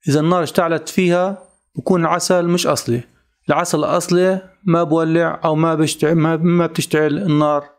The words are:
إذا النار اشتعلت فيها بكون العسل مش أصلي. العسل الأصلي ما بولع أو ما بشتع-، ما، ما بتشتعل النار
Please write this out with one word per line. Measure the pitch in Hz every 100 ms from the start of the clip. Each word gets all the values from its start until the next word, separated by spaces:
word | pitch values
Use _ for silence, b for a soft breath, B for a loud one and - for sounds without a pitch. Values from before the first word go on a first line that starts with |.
| -
إذا | 147
النار | 156 180
اشتعلت | 156 - 170 160 -
فيها | - 180 175 185 196 - _ _ -
بكون | - 185
العسل | 165 170 - 180 175
مش | 175 175
أصلي. | 143 - 120 - _ _ _ -
العسل | 147 175 156
الأصلي | 147 170 170 175 185 190 - _
ما | - 165
بولع | 170 160 160 165 165 -
أو | 165
ما | 156 165
بشتع-، | 160 156 - 156
ما، | 165 156 160
ما | 175 175 165
بتشتعل | 165 - 156 156 147
النار | 196 151 151 147 -